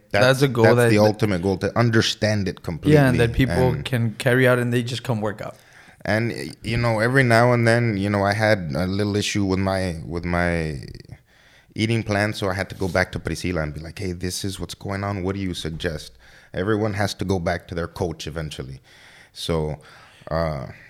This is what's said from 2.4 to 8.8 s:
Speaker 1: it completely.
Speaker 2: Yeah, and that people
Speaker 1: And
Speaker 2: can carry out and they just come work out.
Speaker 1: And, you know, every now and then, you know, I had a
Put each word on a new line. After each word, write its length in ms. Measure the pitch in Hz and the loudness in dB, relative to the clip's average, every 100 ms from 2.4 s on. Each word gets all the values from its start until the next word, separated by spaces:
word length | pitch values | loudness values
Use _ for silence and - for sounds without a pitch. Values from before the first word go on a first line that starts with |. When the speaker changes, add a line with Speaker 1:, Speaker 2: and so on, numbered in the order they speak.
| 92 | -4
Speaker 1:
it 140 | - | -6
completely. 320 | - 78 - | -8 -4 4
Speaker 2:
Yeah, 140 | 151 135 | 6 6
and 120 | - | 4
that 120 | 117 | 2
people 380 | - 135 87 127 | 2 2 2 2
Speaker 1:
And 100 | 76 | 0
Speaker 2:
can 300 | 71 117 117 | -2 -2 -2
carry 340 | 104 127 123 127 | -2 0 4 4
out 100 | 123 | 4
and 140 | 120 | 2
they 100 | 120 | 0
just 200 | 117 113 | -2 -6
come 160 | - 113 | -4 -4
work 200 | 104 98 | -4 -6
out. 160 | - - - - - - | -10 -14 -20 -20 -20 -12
Speaker 1:
And, 520 | - 107 117 58 69 - | -2 -2 -2 -4 -10 -10
you 140 | 107 117 | -6 -2
know, 200 | 120 110 | 0 2
every 240 | 120 135 | 2 4
now 300 | 123 117 123 | 6 6 6
and 160 | 120 117 | 4 4
then, 280 | 117 120 98 | 4 2 0
you 120 | 101 | 0
know, 160 | 104 | 2
I 80 | 98 | 2
had 400 | 107 107 107 82 | 2 2 2 0
a 120 | 69 | -2